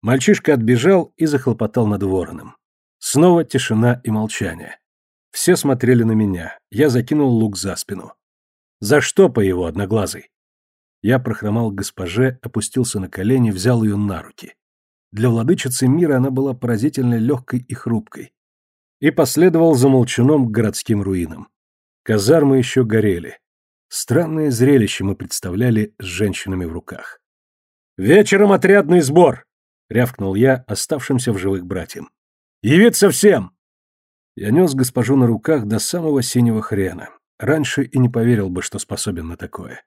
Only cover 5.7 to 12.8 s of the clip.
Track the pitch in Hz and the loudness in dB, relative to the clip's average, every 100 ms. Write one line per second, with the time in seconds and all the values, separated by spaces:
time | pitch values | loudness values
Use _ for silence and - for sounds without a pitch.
5.7 | 127 120 123 113 110 104 90 - - _ | 0 2 2 2 0 0 -4 -10 -18 _
6.7 | 104 151 123 120 151 139 113 110 98 98 | 0 2 2 -2 0 2 2 0 -4 -10
7.7 | 82 - 95 78 _ _ _ _ _ _ | -10 -12 -14 -16 _ _ _ _ _ _
8.7 | _ 104 143 143 - 185 117 98 90 85 | _ 0 2 2 2 2 2 0 -2 -4
9.7 | 80 98 110 92 - - _ _ _ _ | -6 -4 -2 -4 -8 -18 _ _ _ _
10.7 | _ _ _ 101 131 123 107 107 110 113 | _ _ _ -2 -2 -2 -6 -4 -2 -4
11.7 | 98 98 - 90 98 131 127 - 113 - | -6 -10 -10 -8 -2 -2 -2 -8 -8 -6
12.7 | 131 | -4